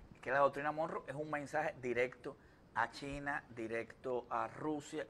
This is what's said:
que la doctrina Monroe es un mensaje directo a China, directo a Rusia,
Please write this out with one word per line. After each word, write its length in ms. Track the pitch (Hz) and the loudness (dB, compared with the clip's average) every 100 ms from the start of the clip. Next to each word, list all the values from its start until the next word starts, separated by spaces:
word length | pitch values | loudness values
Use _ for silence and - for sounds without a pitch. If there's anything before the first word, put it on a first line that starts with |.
| - - | -20 -10
que 100 | 127 | 2
la 100 | 135 | 6
doctrina 320 | 139 139 147 | 6 6 0
Monroe 300 | 151 160 320 - | 0 0 -2 -4
es 80 | |
un 160 | 139 156 | -4 -2
mensaje 440 | 147 139 156 156 117 | -4 0 0 0 0
directo 560 | 123 117 127 - 143 - - - - | 0 4 2 0 -10 -10 -16 -20 -4
a 160 | - 117 | 2 2
China, 540 | - 143 143 143 151 - 117 | 0 -6 -4 -2 -2 -4 -6
directo 720 | 113 117 113 - 135 123 120 | -2 -2 -4 -6 -2 -2 0
a 200 | 117 113 | 0 0
Rusia, 580 | 120 151 151 143 156 | -2 -2 -2 -4 -6